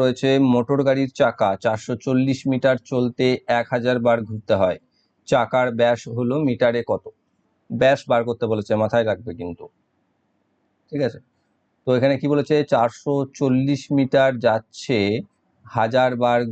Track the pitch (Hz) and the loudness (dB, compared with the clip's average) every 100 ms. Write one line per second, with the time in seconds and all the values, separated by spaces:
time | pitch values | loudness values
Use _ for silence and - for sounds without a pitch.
0 | 131 123 135 135 131 123 120 139 135 135 | 0 0 0 2 4 2 0 0 0 0
1 | 135 - 123 - 104 95 117 110 - 123 | -2 0 -2 2 -2 0 -2 -4 -6 -6
2 | 135 127 135 131 135 131 135 127 - 131 | -2 0 0 -2 -2 0 0 0 -2 -2
3 | 123 123 127 123 - 120 117 123 120 123 | -2 0 0 0 -2 -2 -2 -2 -2 0
4 | 117 117 104 110 - 101 92 85 _ _ | 2 0 -2 -8 -2 2 2 -2 _ _
5 | _ _ - 135 117 127 127 117 117 120 | _ _ -2 0 2 0 0 2 0 0
6 | 113 117 123 143 147 117 120 117 117 98 | -4 -4 -2 -2 -2 2 0 0 -2 -6
7 | - - _ _ _ _ - 117 131 135 | -6 -20 _ _ _ _ -10 0 2 2
8 | - 120 117 117 110 107 101 107 110 120 | 0 -2 0 -4 -2 -2 -2 -2 0 0
9 | 110 95 113 85 87 85 73 _ _ _ | 0 -4 -8 -12 -12 -12 -18 _ _ _
10 | _ _ _ _ _ _ _ _ _ 147 | _ _ _ _ _ _ _ _ _ -4
11 | 123 - - _ _ _ _ _ - 127 | -4 -6 -16 _ _ _ _ _ -2 2
12 | 139 139 143 147 135 151 143 127 120 - | 2 0 0 0 2 0 2 0 0 -2
13 | 143 143 135 - 139 127 135 135 - 143 | -4 -4 -4 -2 0 2 0 -2 -2 0
14 | 131 135 135 123 117 110 - - - 117 | 2 2 2 2 0 0 -4 -12 -2 0
15 | 101 110 - _ _ _ - 120 113 127 | 0 -2 -6 _ _ _ -8 -2 0 2
16 | 127 120 120 120 120 | 0 0 0 0 -2